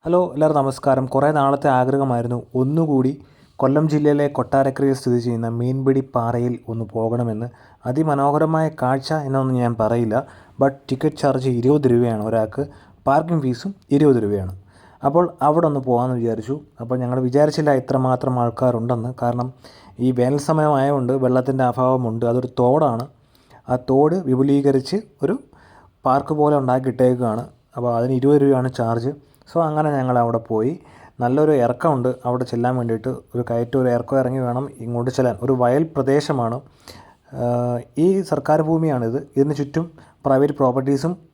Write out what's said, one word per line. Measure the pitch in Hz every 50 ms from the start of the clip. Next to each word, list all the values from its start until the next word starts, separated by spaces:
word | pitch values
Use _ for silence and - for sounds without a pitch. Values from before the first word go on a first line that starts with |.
| _
ഹലോ, | 156 170 180 180 175 -
എല്ലാവർക്കും | 143 151 156 156 147
നമസ്കാരം. | 135 135 131 - - 143 131 131 135 127
കുറേ | - 135 135 147 156
നാളത്തെ | 147 139 135 139 139 - 147 131 127
ആഗ്രഹമായിരുന്നു | 127 127 135 139 139 135 123 120 117 120 123 120 - - - 147
ഒന്നുകൂടി | - 135 147 165 165 156 143 131 127 131 143 143 - _ _ _ - _ _ -
കൊല്ലം | - 135 139 151 156 151
ജില്ലയിലെ | 147 151 147 147 147 143 147 143 143 -
കൊട്ടാരക്കരയിൽ | 120 - - 135 135 139 131 - 143 139 135 131
സ്ഥിതി | - 127 120 120 117
ചെയ്യുന്ന | 120 117 113 117 117 117 117
മീൻപിടി | 120 127 131 135 131 135 135 135 135 135 -
പാറയിൽ | 127 113 117 120 120 120 123 120 113 - -
ഒന്ന് | 113 113 113 98 -
പോകണമെന്ന്. | 113 113 113 117 120 120 117 110 107 117 123 - - - - - _ _ 127
അതിമനോഹരമായ | 127 147 160 156 143 139 139 143 143 156 160 160 160 160 160 156 156 -
കാഴ്ച | 135 127 135 135 131 - 160 160 147 135
എന്നൊന്നും | 135 135 135 131 127 123
ഞാൻ | 123 120 117 110
പറയില്ല, | 110 107 117 120 120 113 107 123 143 - - - - - - -
but | 135 139 135 - _ -
ടിക്കറ്റ് | 135 131 - 156 147 -
ചാർജ് | - 143 131 131 127 135 123 117
ഇരുപത് | 117 131 147 151 139 127
രൂപയാണ് | 120 117 123 120 113 107 104 110
ഒരാൾക്ക്, | 117 113 110 107 107 - 143 143 - - - - _ _ _
പാർക്കിംഗ് | - 139 156 160 165 170 160 135
ഫീസും | 131 123 120 - 196 202 _ _ _ 139 139
ഇരുപത് | 151 147 131 120 107
രൂപയാണ്. | 101 104 98 92 92 92 95 - _ _ - - - - _ -
അപ്പോൾ | 139 143 170 180 170 170 - 131 147
അവിടെ | 151 165 170 156
ഒന്ന് | 147 139 127 131
പോകാമെന്ന് | 123 120 123 127 127 120
വിചാരിച്ചു. | 117 117 113 110 107 113 135 151 - _ _ _
അപ്പോൾ | 117 117 127 127 127
ഞങ്ങൾ | 123 123 127 127 127
വിചാരിച്ചില്ല | 123 143 151 151 151 - 156 151 139 131 127
ഇത്രമാത്രം | - 131 131 131 131 127 127 - 131 127 123
ആൾക്കാരുണ്ടെന്ന്. | 120 117 113 - 131 127 120 113 113 120 123 117 113 123 127 -
കാരണം | 123 120 120 123 123 131 131 - - - - - - - - -
ഈ | 120 127 127 123
വേനൽ | 123 127 139 143 143 -
സമയമായതുകൊണ്ട് | 160 156 151 151 147 135 135 139 143 139 127 120 131 135 131
വെള്ളത്തിൻ്റെ | 127 127 127 127 143 131 131 131 123
അഭാവമുണ്ട്. | - - 127 127 131 131 127 117 110 113 120 117
അതൊരു | 117 127 123 123 - -
തോടാണ്. | 123 123 131 156 160 139 117 113 123 147 _ _ _ _ _ _ _ _ - - _ -
ആ | 127 123 127 -
തോട് | 131 135 143 156 165 196 175 135
വിപുലീകരിച്ച് | 131 127 135 139 139 143 139 143 135 135 123 - - 208 226 - _ _ -
ഒരു | 135 208 277 - _ _ - _ - - - - _ _ _ _
പാർക്ക് | 135 127 143 139 - 156 151
പോലെ | 147 147 151 143
ഉണ്ടാക്കിയിട്ടേക്കുകയാണ്. | 131 127 127 131 131 131 120 - 127 127 127 123 127 117 107 113 - - - _ _ _ _
അപ്പോൾ | 123 120 123 117 117
അതിന് | 120 127 135 127
ഇരുപത് | 127 139 147 147 139
രൂപയാണ് | 139 135 127 127 131 127 -
ചാർജ്. | 120 113 117 117 117 135 151 143 _ _ _ _ _ -
So | - 170 165 156
അങ്ങനെ | 151 151 156 151 147
ഞങ്ങൾ | 139 127 127 123 120
അവിടെ | 120 117 117 113 117 -
പോയി. | 113 107 110 131 165 - - - - - - - _ -
നല്ലൊരു | 123 120 127 147 151 156 151 135
ഇറക്കമുണ്ട് | 120 117 120 120 - 165 147 127 120 127 127 - -
അവിടെ | 123 123 123 127 123
ചെല്ലാൻ | - 117 117 123 131 127
വേണ്ടിയിട്ട്. | 120 117 113 110 104 131 127 123 - _
ഒരു | - 120 123 -
കയറ്റം, | 120 117 120 120 - 135
ഒരു | 127 127 120
ഇറക്കം | 120 120 - 139 135
ഇറങ്ങി | 131 123 131 135 127
വേണം | 120 120 127 139 135 - - 117
ഇങ്ങോട്ട് | 117 120 120 120 127 127
ചെല്ലാൻ. | - 127 123 113 98 120
ഒരു | 123 135 123
വയൽ | 123 120 127 147 160 160 -
പ്രദേശമാണ്. | 143 131 131 135 147 147 - 151 131 120 113 117 131 - - _ _ _ - - - - - - _ _ _ - 131 123
ആഹ്, | 120 120 120 120 123 123 120 120 - _ - 156
ഈ | 185 190 196 185 -
സർക്കാർ | 160 143 139 - 156 156 160 156
ഭൂമിയാണിത്. | 165 160 165 156 143 127 120 113 117 139 143 - -
ഇതിന് | 139 139 147 151 135
ചുറ്റും | 143 139 143 160 170 170 - - - - _ _ _
പ്രൈവറ്റ് | 139 135 131 139 143 147 -
പ്രോപ്പർട്ടീസും | 139 127 123 135 131 135 143 135 143 165 180 190 - _